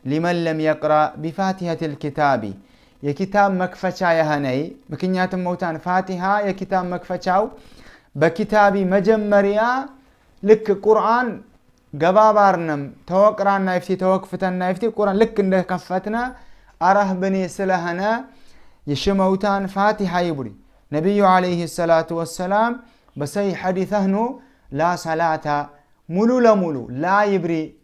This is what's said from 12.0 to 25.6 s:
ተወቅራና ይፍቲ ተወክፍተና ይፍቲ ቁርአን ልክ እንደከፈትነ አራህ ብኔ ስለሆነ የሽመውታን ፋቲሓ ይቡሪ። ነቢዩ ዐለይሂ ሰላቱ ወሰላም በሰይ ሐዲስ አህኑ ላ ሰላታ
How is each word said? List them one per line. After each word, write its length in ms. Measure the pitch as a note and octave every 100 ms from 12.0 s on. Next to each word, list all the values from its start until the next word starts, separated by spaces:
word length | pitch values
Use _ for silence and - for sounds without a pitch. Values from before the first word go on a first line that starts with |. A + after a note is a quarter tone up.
| E3 F#3+ A3 G#3 G3+ F3+ E3 C#3+ C#3 - -
ተወቅራና 640 | F#3 G#3 G#3+ G3 G3 F#3+
ይፍቲ 200 | F3+ F3+ F#3
ተወክፍተና 640 | F#3 F#3+ F#3+ F3+ F#3+ F3+ F3+
ይፍቲ 200 | F#3+ A3+
ቁርአን 280 | A3 G#3 G3
ልክ 160 | A3 A3
እንደከፈትነ 800 | F#3+ F#3 F3+ F3+ - F#3 G#3 A3+ B3 - - - _ _
አራህ 300 | E3+ G3+ G3+ F#3
ብኔ 220 | F#3+ F#3+ F#3
ስለሆነ 520 | - F#3+ F#3 E3+ E3+ G3+ A#3 C4 - - - - _ -
የሽመውታን 760 | C#3+ - G3 F#3+ F#3+ G#3 G3 G3
ፋቲሓ 440 | G3 G3+ G#3 F#3+ F3
ይቡሪ። 280 | F3 D3+ A#2+ G2+ _ _ _
ነቢዩ 280 | D3 E3+ G#3 G3
ዐለይሂ 360 | F#3 F3+ F3 E3+
ሰላቱ 400 | - E3+ E3 E3 E3
ወሰላም 580 | E3 - F3+ G3+ A#3 A#3+ - _ _ -
በሰይ 340 | C#3+ G3+ G3+
ሐዲስ 380 | E3 F#3 F#3 F#3
አህኑ 220 | G#3 F#3+ G3 A#3 C#4 - _ _
ላ 200 | C3+ E3 F3
ሰላታ 500 | E3+ D#3+ E3+ D#3 D3+ D3